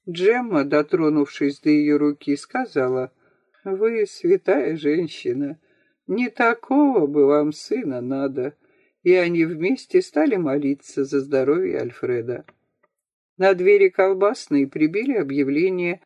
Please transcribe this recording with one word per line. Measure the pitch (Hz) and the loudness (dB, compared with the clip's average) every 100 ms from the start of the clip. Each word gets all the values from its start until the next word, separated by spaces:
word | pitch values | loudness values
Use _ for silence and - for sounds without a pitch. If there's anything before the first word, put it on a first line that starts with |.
| 190 | -14
Джемма, | 170 190 240 240 160 | -2 0 0 0 -2
дотронувшись | 139 147 147 147 156 151 139 - 143 143 | 0 0 0 0 2 0 -2 -2 -4 -2
до | 156 | 0
ее | 151 147 147 | 2 2 2
руки, | 147 143 - 143 | 0 -2 -4 -6
сказала: | - - 247 147 127 127 127 _ _ _ _ _ | -4 -8 -4 -2 -2 -2 -6 _ _ _ _ _
«Вы | - 381 440 453 403 | -8 -2 0 0 -4
святая | - - 190 - 254 233 160 | -2 0 0 2 0 0 -2
женщина, | 147 160 165 - 123 123 143 156 _ _ _ _ - | -2 0 -4 -6 -6 -4 -6 -10 _ _ _ _ -6
не | 196 247 | -4 -4
такого | - 233 226 - 269 294 226 143 | 0 0 -2 0 2 4 2 2
бы | 147 139 | 4 4
вам | 147 151 | 4 0
сына | 151 - 226 185 127 | -4 -6 -6 -4 -6
надо». | 123 135 139 131 131 - _ _ _ _ | -6 -4 -4 -4 -8 -10 _ _ _ _
И | 175 | 2
они | 180 175 170 160 | 2 2 0 -2
вместе | 151 180 262 - 180 | -2 -4 -4 0 0
стали | - - 302 202 | 0 0 0 0
молиться | 151 139 139 139 - - 135 | -2 -2 -2 -4 -6 -6 -2
за | 139 | -4
здоровье | 139 135 131 165 185 147 | -2 0 2 0 -2 -4
Альфреда. | 120 - 123 120 117 120 - _ _ _ _ _ _ _ _ - | -6 -8 -4 -4 -6 -10 -12 _ _ _ _ _ _ _ _ 0
На | 190 | 2
двери | 185 180 202 190 | 4 4 6 4
колбасной | - 190 190 202 254 - 143 135 | 4 0 2 0 -2 -4 -2 -2
прибили | - 156 196 254 | 0 -2 0 -2
объявление, | 226 143 139 135 143 185 185 175 170 | -2 -2 -2 -2 0 0 0 -4 -6